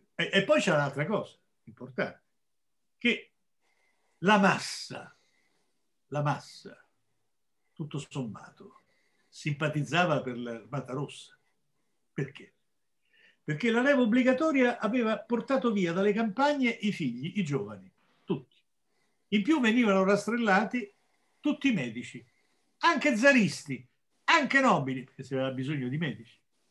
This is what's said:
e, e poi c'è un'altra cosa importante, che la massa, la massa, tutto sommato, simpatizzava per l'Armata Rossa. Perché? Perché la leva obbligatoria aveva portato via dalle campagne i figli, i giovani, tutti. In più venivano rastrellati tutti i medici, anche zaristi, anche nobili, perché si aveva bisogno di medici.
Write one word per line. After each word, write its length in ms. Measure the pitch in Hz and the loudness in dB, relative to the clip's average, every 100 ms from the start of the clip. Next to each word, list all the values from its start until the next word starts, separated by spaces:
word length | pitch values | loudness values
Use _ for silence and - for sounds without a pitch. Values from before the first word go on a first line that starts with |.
| _ | _
e, 160 | - 165 | -6 0
e 120 | 196 | 0
poi 180 | 190 302 | 4 2
c'è 100 | - | 4
un'altra 360 | 151 143 135 160 | 2 0 -2 -4
cosa 280 | 196 - - _ _ | -4 -6 -16 _ _
importante, 580 | - 110 131 - 131 - _ _ _ _ _ _ _ _ | -20 -18 -12 -6 -6 -8 _ _ _ _ _ _ _ _
che 320 | 240 - - _ _ _ _ _ _ _ _ - | -2 -2 -6 _ _ _ _ _ _ _ _ -2
la 180 | 175 208 | 4 6
massa, 800 | 190 143 - - - - - _ _ _ _ _ _ _ _ _ - | 4 2 -4 -12 -12 -14 -16 _ _ _ _ _ _ _ _ _ -8
la 120 | 147 | -2
massa, 640 | 147 135 - - - - _ _ _ _ _ _ _ _ _ | -2 -2 -8 -20 -20 -20 _ _ _ _ _ _ _ _ _
tutto 240 | - 151 147 | -14 -10 -10
sommato, 840 | - 143 117 95 - _ - _ _ _ _ _ _ | -10 -10 -10 -10 -18 _ -20 _ _ _ _ _ _
simpatizzava 960 | - 156 143 151 151 113 165 175 139 | -10 -6 -4 -2 -2 -2 0 2 0
per 160 | 127 120 | -2 -8
l'Armata 560 | 120 113 110 143 - | -8 -10 -10 -10 -8
Rossa. 420 | 139 131 - - _ _ _ _ _ _ _ _ | -8 -8 -12 -20 _ _ _ _ _ _ _ _
Perché? 400 | - 139 - - _ _ _ _ _ _ _ _ _ | -8 -8 -10 -20 _ _ _ _ _ _ _ _ _
Perché 280 | - 151 233 | -8 -2 0
la 100 | 226 | 2
leva 200 | 269 262 | 4 4
obbligatoria 760 | 233 247 254 254 320 269 247 240 | 4 4 4 2 2 2 2 2
aveva 400 | 214 247 220 208 | -2 0 0 -2
portato 540 | - 233 - 262 247 | -2 -4 0 0 0
via 220 | 202 170 | 0 0
dalle 200 | 175 208 | 0 0
campagne 560 | 208 226 190 285 294 247 | 0 -2 0 0 2 0
i 220 | - 208 | 0 -4
figli, 480 | - 135 117 160 208 | -2 -4 -4 -6 -4
i 40 | |
giovani, 480 | 151 135 101 98 95 _ _ _ | -2 -2 -4 -12 -18 _ _ _
tutti. 360 | - 143 - _ _ _ _ _ _ _ - | -6 -6 -6 _ _ _ _ _ _ _ -2
In 140 | 208 | 0
più 160 | 190 320 | 2 2
venivano 420 | 226 240 220 190 | 4 4 4 4
rastrellati 920 | 190 202 208 233 220 190 220 247 202 _ _ _ _ _ | 4 2 0 -2 2 2 2 -4 -8 _ _ _ _ _
tutti 300 | 294 - 277 | -4 -2 0
i 40 | |
medici, 500 | 196 120 113 117 123 - _ _ _ _ - | 0 -4 -8 -12 -16 -20 _ _ _ _ 0
anche 360 | 330 294 302 214 | 2 2 0 4
zaristi, 720 | 277 269 175 - - 127 - _ _ _ - | 6 6 2 -2 -10 -12 -12 _ _ _ 2
anche 340 | 330 262 269 | 2 4 4
nobili, 440 | 254 165 131 135 | 4 2 0 -6
perché 200 | 139 - | -10 -16
si 100 | 131 | -6
aveva 180 | 135 135 | -4 -2
bisogno 360 | 127 131 147 123 | -4 -4 -4 -4
di 100 | 147 | -2
medici. 400 | 156 104 - _ _ _ _ | -4 -6 -14 _ _ _ _